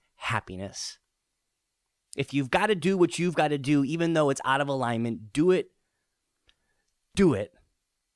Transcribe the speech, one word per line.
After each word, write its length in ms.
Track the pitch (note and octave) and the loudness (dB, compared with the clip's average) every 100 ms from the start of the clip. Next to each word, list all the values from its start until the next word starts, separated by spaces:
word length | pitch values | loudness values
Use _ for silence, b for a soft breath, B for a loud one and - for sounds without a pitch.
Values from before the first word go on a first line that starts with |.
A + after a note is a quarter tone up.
| _ _ | _ _
happiness. 840 | - A2+ - F#2 G2 - - - _ _ _ _ _ _ _ _ _ _ _ - | -4 -4 -4 -10 -10 -10 -12 -14 _ _ _ _ _ _ _ _ _ _ _ -10
If 160 | - | -4
you've 160 | C#3 C3 | -4 -2
gotta 260 | F3 G#3 G3+ | 0 0 0
do 220 | D#3+ F#3+ | 0 2
what 200 | E3+ - | 2 2
you've 180 | F3+ E3 | -2 0
gotta 240 | D3+ D3 | 0 0
do, 260 | C3+ D3 C#3 | 2 2 2
even 260 | E3 E3+ | 0 0
though 200 | D#3+ D3 | 2 2
it's 100 | C3+ | 0
out 160 | C3 C#3 | 0 0
of 80 | C#3+ | 0
alignment, 640 | C3+ A#2+ A#2 A#2 A2+ G#2+ | -2 -2 -2 -2 -6 -6
do 200 | C#3 F3+ | 0 2
it. 200 | F#3 - _ _ _ _ _ _ _ _ _ _ _ _ _ _ - | 2 0 _ _ _ _ _ _ _ _ _ _ _ _ _ _ 2
Do 180 | F#3+ | 4
it. 200 | G2+ G#2 _ _ _ _ _ _ | 2 -4 _ _ _ _ _ _